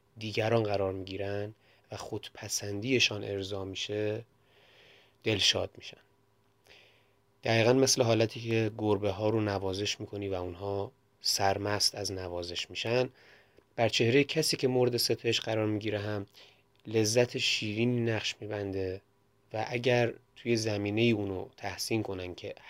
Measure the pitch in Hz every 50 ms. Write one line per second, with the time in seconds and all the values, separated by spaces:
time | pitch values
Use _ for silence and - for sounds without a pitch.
0 | _ _ _ 113 110 110 104 113 107 110 113 117 110 104 104 98 98 95 95 95
1 | 92 95 95 92 98 98 101 101 101 107 107 - _ _ _ _ _ _ 113 107
2 | - - - 104 - - - - - 104 - - - 101 101 101 104 127 135 117
3 | - - 110 104 107 107 101 98 98 95 101 98 95 95 95 90 - - 104 104
4 | 107 104 107 113 113 - _ _ _ _ _ _ _ _ - - - - - -
5 | _ _ _ _ - 110 110 101 - - - 98 92 98 - - - - - -
6 | _ _ _ _ _ _ _ _ _ _ _ _ _ - - - - - _ _
7 | _ _ _ _ _ _ _ _ - 120 113 113 110 117 127 135 135 123 - -
8 | 127 113 113 110 113 110 - 120 113 113 113 113 110 110 110 110 107 107 104 98
9 | 101 101 98 98 110 107 110 110 107 104 98 98 98 95 92 95 104 101 - -
10 | 107 101 - 101 101 98 95 90 90 90 90 87 98 101 101 101 98 - - _
11 | _ _ _ _ - - - - 101 98 98 98 101 104 104 101 - - - 104
12 | 101 95 98 92 92 90 87 87 87 87 87 - - - 92 - - 113 117 127
13 | 127 127 - - - - - - _ _ _ _ _ _ _ - 120 110 - -
14 | 123 113 120 143 139 139 - 160 151 - - - - 127 127 127 123 123 120 117
15 | - - 120 - - 120 113 - - 117 110 110 110 107 107 104 107 107 104 104
16 | 101 104 104 104 101 - _ - - - - _ _ _ _ _ _ - 107 113
17 | 110 104 107 123 123 - - 139 104 - - - 113 107 104 107 117 123 123 120
18 | 117 113 113 107 - - - - 110 104 107 104 101 98 95 95 95 92 92 98
19 | - _ _ _ _ _ _ _ _ _ - 110 110 - 127 120 120 127 123 120
20 | 120 117 - - - _ _ - - 117 117 113 110 110 104 104 101 104 104 110
21 | 117 120 113 104 101 98 95 92 - - - - - 101 95 - - - 113 113
22 | 104 - 98 92 92 90 87 - - 104 - - - -